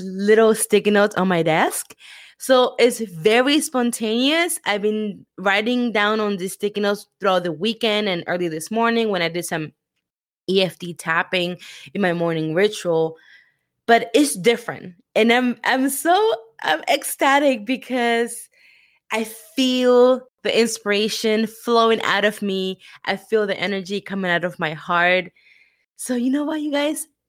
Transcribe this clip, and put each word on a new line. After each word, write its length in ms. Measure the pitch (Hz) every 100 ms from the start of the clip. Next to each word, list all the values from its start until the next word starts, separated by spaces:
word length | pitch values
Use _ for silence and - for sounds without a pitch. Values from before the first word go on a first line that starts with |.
little 520 | 185 185 202 220 226
sticky 360 | 220 - 208 196
notes 240 | 208 208
on 140 | - 185
my 140 | 175
desk. 520 | 160 156 277 - - - - - - _
So 380 | - 254 247 -
it's 220 | 247 214
very 600 | 220 170 160 233 254 302
spontaneous. 1000 | - 254 240 226 220 226 262 320 349 - -
I've 160 | 208
been 420 | 208 214 214 190 - -
writing 540 | 190 196 214 247 240
down 280 | 214 208 220
on 160 | 214 202
these 160 | 185
sticky 300 | - 208 202
notes 240 | 208 202 - _
throughout 240 | 196 185
the 80 | 175
weekend 560 | 151 208 226 233 208 208
and 140 | 175 -
early 220 | 180 175
this 220 | 160 160
morning 380 | 220 233 233 226
when 140 | 190
I 80 | 165
did 160 | 165 170
some 260 | 170 156 - _ _ _ _ _ _ -
E 100 | 190
F 160 | 185 -
T 160 | 175
tapping 640 | 175 - 165 180 185 175 175 - - -
in 60 | -
my 100 | 190
morning 400 | 170 170 165 156
ritual. 640 | 160 208 208 180 165 160 160 _ - _ _ _ _ -
But 240 | 233 -
it's 220 | - 285
different. 640 | 208 180 226 - 135 - 175 _
And 180 | - 220
I'm, 240 | 240 247 233
I'm 260 | - 247 269
so, 460 | 269 320 370 440 453 - _
I'm 180 | - 311 -
ecstatic 760 | - - - 294 277 294 254
because 840 | 202 262 - 254 233 233 233 233 - _ _ _ _ _ -
I 100 | 220
feel 1040 | 220 - - - 262 254 247 247 247 254 - _
the 160 | - -
inspiration 880 | 233 - 208 202 214 - 226 214 220
flowing 560 | - - 233 226 226
out 220 | - 190
of 180 | 202 208
me. 380 | 202 190 190 190 - -
I 120 | - 196
feel 300 | - 220 208
the 100 | 190
energy 440 | 180 196 180 202
coming 320 | - 196 185
out 100 | 170
of 160 | 175 170
my 140 | 165
heart. 580 | 156 - 175 175 185 180 - _ _ _ _ _
So 220 | - - 254
you 140 | 247
know 120 | 277
what, 180 | 294 311
you 120 | 302
guys? 340 | 285 294 302 - _